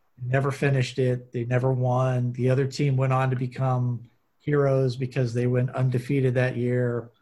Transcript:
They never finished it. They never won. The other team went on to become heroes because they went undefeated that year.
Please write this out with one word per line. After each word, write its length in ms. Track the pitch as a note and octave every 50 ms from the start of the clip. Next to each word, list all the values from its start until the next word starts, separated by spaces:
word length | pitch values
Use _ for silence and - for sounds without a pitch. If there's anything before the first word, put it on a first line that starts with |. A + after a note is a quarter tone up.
| _ _ _ -
They 100 | B2 B2
never 220 | B2+ C#3 C#3 C#3 C3
finished 460 | - D3+ C#3 C3+ C3 A#2+ - - C3+
it. 340 | B2+ B2+ B2+ B2 - - -
They 120 | B2 A#2
never 280 | A#2+ B2+ B2 B2+ C3 C3
won. 600 | B2+ B2+ B2 B2 B2+ C3 C3 B2+ B2 B2 A#2+ B2
The 180 | B2+ A#2+ C3
other 160 | C3 C3+ C#3
team 300 | C3 - - D3 C#3+ C3
went 160 | B2+ C3+ C3 C3
on 180 | C3 C3+ C3
to 60 | C3
become 720 | B2+ B2+ B2 - - C3 C3 B2+ B2 B2 B2 A#2+ A#2 - - _ _ _ _ _ _
heroes 580 | - D3 D3 C#3+ C#3 C3+ C3+ C3+ C3+ B2+ A#2+
because 380 | C3 C3 A#2+ - C#3+ B2+ A#2 A2+
they 120 | B2 B2 B2
went 220 | B2 B2 B2+ C3
undefeated 640 | - C3 C3 C3 B2 A#2+ B2 - C#3+ C#3 B2+ B2+ A#2+
that 220 | B2+ B2+ B2+ A#2
year. 540 | A#2 B2 B2 B2 B2 B2 A#2+ A#2+ A#2 - - _ _